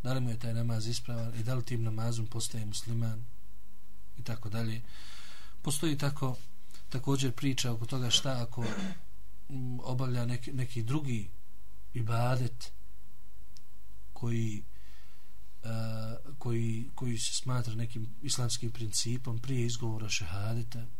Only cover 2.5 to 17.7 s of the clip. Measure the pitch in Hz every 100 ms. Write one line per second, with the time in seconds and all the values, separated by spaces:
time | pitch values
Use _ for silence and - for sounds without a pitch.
2.5 | 117 107 104 - 117 113 107 117 - -
3.5 | - - - - - - - - 113 107
4.5 | 113 113 110 - - - - - - -
5.5 | - - 143 165 143 143 139 131 123 -
6.5 | - - - - 127 139 135 135 - 143
7.5 | 127 123 113 113 135 123 - 139 123 117
8.5 | - 113 107 - 175 - - - - -
9.5 | 135 127 123 123 127 131 123 120 120 -
10.5 | 131 123 120 113 151 139 117 98 - -
11.5 | - - - - 120 113 117 120 127 120
12.5 | - - - - - - - - - -
13.5 | - - - - - - - 120 117 110
14.5 | 104 - - - - - - - - -
15.5 | - 113 113 113 110 110 117 - - 123
16.5 | 117 117 113 113 - 127 113 - - 131
17.5 | 123 117